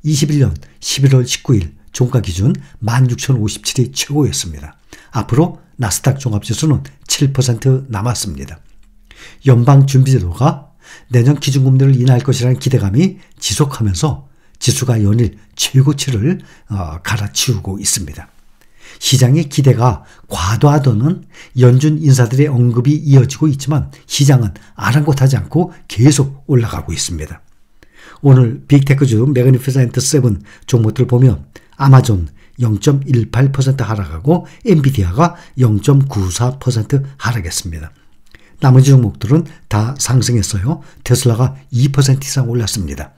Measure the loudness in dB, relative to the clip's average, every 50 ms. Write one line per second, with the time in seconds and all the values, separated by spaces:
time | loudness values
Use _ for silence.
0 | -2 -2 0 0 0 -2 0 0 0 0 -2 -8 -12 -20 _ _ -10 -8 -2 0
1 | 2 2 4 2 0 -2 -6 -8 -2 -2 -2 -2 -2 -6 -14 -20 _ -18 -4 -4
2 | -2 0 0 -4 -4 -4 -4 -2 -2 -2 -2 -4 -8 -18 -16 -8 -6 -2 0 0
3 | 0 0 0 -4 -2 -2 -2 -2 -2 -6 -6 -8 -10 -6 -2 -2 -2 -2 -4 -10
4 | -8 -4 -2 -2 -2 -2 -2 -6 -8 -10 -12 -14 -16 -20 -20 _ _ _ -20 -20
5 | -20 _ -8 -8 -4 0 0 0 0 0 -4 -12 _ _ _ -6 -4 -4 -4 -2
6 | -2 -2 -2 -2 -4 -4 -4 -4 -4 -6 -6 -2 0 0 0 -2 -4 -10 -20 _
7 | -8 -8 -2 -2 -2 0 0 0 -2 -2 -2 0 0 0 0 0 -2 -8 -8 -4
8 | -4 -4 -4 -4 -8 -8 -10 -10 -12 -14 -16 -20 -20 -20 -20 -20 -20 _ _ -20
9 | _ _ -20 -20 -20 -20 -20 -2 2 4 4 4 6 6 6 6 6 6 4 2
10 | 4 4 2 0 0 -4 -4 0 0 -2 -2 -4 -14 _ _ _ _ -20 -20 -20
11 | -12 _ 0 2 4 4 2 0 -2 -2 0 2 2 2 4 4 4 4 2 2
12 | 4 2 2 2 2 0 -2 0 0 0 -2 0 0 0 0 0 0 0 0 2
13 | 0 0 -2 -8 -20 _ -20 -10 -6 -6 -2 -2 -2 -2 -2 -4 -4 -4 -2 -2
14 | -2 -4 -4 -6 -12 -20 _ _ _ _ _ -4 -4 -2 -2 -2 -2 -2 0 0
15 | 2 0 2 2 0 -2 -4 -10 -20 _ _ -8 -8 0 2 2 2 2 0 -2
16 | -4 -6 -4 -2 -2 -2 -4 -4 -8 -20 -20 _ _ _ -8 -8 -8 -10 -12 -12
17 | -8 -6 -6 -6 -6 -6 -6 -6 -4 -2 -4 -4 -6 -8 -10 -6 -6 -4 -4 -4
18 | -6 -10 -14 -16 -18 _ _ -20 _ -20 _ _ _ _ _ -20 -20 -20 -18 -8
19 | -2 -2 2 2 2 2 2 0 0 -2 -4 0 2 2 2 2 0 0 -2 -2
20 | -12 -20 -20 _ -16 -12 -8 -6 -4 -4 0 2 2 2 2 2 2 0 0 2
21 | 0 -2 -2 -4 -10 -20 -20 -20 -20 -8 0 4 4 6 6 4 2 0 0 2
22 | 2 2 4 4 2 0 2 0 0 0 2 0 0 2 0 0 0 0 0 0
23 | 2 4 4 4 4 2 -2 -2 -2 -2 -2 -2 -4 -4 -4 -4 -4 -6 -12 -20
24 | _ _ -2 0 2 4 4 2 2 -2 -6 -10 -20 -20 -14 -6 -4 0 0 0
25 | 0 0 0 2 2 2 2 0 -4 -2 -2 -2 -2 -2 -6 -20 -18 -10 -2 4
26 | 4 4 4 4 -2 -4 -4 -14 -4 0 0 0 0 -2 -8 -10 -10 -8 -8 -8
27 | -6 -8 -8 -10 -10 -14 -16 -20 -20 _ _ _ _ _ _ _ _ _ _ -20
28 | -20 -20 -18 0 4 6 6 6 6 2 0 -6 0 2 2 2 4 2 0 0
29 | 2 0 2 0 0 0 0 2 4 4 2 2 0 -2 0 0 0 0 -2 -4
30 | -2 0 0 2 2 2 0 -2 -6 -18 -20 -20 -6 -2 0 0 0 0 0 -2
31 | -2 0 2 4 4 4 2 0 -8 _ _ -20 _ _ _ -2 4 6 6 6
32 | 6 4 -2 -2 -2 -6 -10 -20 _ _ _ -6 -2 -2 -2 0 0 0 0 0
33 | 0 0 0 0 0 -2 0 0 0 0 0 0 0 -2 0 -2 -4 -4 -4 -6
34 | -6 -8 -10 -6 0 0 0 0 -2 -10 -20 -8 0 2 2 4 2 0 0 0
35 | -2 -2 0 0 0 0 -2 -8 -20 -14 -2 0 2 2 2 0 2 2 2 2
36 | 2 0 -2 -4 -4 -4 -2 -2 -4 -4 -4 -4 -4 -2 -2 -2 -2 -2 -2 -2
37 | -2 -6 -14 -8 -6 -6 -6 -4 -6 -8 -8 -8 -8 -8 -10 -10 -14 -16 -18 _
38 | _ -20 -20 -20 -20 -20 -20 _ -20 _ -10 0 2 4 6 6 6 6 6 4
39 | 4 2 -4 -6 -2 0 0 0 0 -4 -14 -20 -10 -4 -4 -2 -2 -4 -6 -8
40 | -4 0 0 0 0 0 -2 -2 -2 -2 -4 -4 -4 -4 -4 -6 -10 -20 -20 -14
41 | -2 -2 -2 2 2 0 0 0 -2 -4 -4 -10 -16 _ -2 0 0 0 2 0
42 | 2 2 0 -2 -2 -6 -4 -4 -4 -2 -2 -4 -4 -4 -6 -6 -8 -8 -8 -12
43 | -12 -16 _